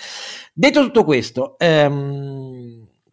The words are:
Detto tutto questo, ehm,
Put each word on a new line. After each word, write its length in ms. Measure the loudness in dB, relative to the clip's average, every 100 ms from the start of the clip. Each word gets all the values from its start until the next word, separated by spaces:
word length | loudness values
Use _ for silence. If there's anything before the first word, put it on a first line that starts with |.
| -18 -16 -16 -18 -14
Detto 300 | 0 2 4
tutto 220 | 2 2
questo, 520 | 4 2 0 -6 -6 0
ehm, 1300 | 2 4 4 2 -6 -8 -10 -12 -14 -16 -18 -20 -20 _ _